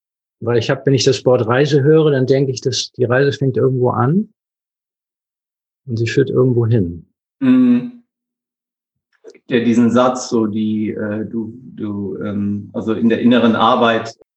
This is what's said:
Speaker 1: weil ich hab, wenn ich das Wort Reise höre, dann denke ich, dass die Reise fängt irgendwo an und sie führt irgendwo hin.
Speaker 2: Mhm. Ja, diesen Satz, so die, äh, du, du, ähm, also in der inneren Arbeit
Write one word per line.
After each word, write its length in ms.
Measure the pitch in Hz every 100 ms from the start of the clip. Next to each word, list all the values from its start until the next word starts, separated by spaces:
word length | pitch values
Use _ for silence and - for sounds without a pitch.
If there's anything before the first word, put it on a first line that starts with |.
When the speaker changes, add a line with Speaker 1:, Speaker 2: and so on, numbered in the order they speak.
| _ _ _ _
Speaker 1:
weil 180 | 113 120
ich 120 | 113
hab, 160 | 135 -
wenn 80 |
ich 100 | 135
das 220 | 139 120 -
Wort 220 | 123 110
Reise 340 | 123 147 143
höre, 280 | 135 156 151
dann 160 | 135 127
denke 240 | 135 139
ich, 100 | 123
dass 300 | 131 117 -
die 140 | - 120
Reise 260 | 123 143
fängt 260 | - 135 117
irgendwo 320 | 131 131 123
an 400 | 113 120 175 214 _ _ _ _ _ _ _ _ _ _ _ _ _ _ _ -
und 100 | 113
sie 100 | 113
führt 220 | - 135
irgendwo 380 | - 131 120 113
hin. 400 | 117 87 85 - _ _ _
Speaker 2:
Mhm. 640 | 131 127 127 123 - - _ _ _ _ _ _ _ _ _ _ _ _ - - _
Ja, 140 | 120
diesen 280 | 120 117 120
Satz, 400 | 117 127 127 -
so 160 | 120 107
die, 460 | 107 107 107 107
äh, 340 | - 107 107 104
du, 280 | 117 107 -
du, 540 | - - 107 101 98 -
ähm, 480 | 104 101 101 101 101
also 200 | 120 107
in 160 | 110 117
der 100 | 110
inneren 360 | 120 123 113 104
Arbeit 600 | 113 120 117 113 - - _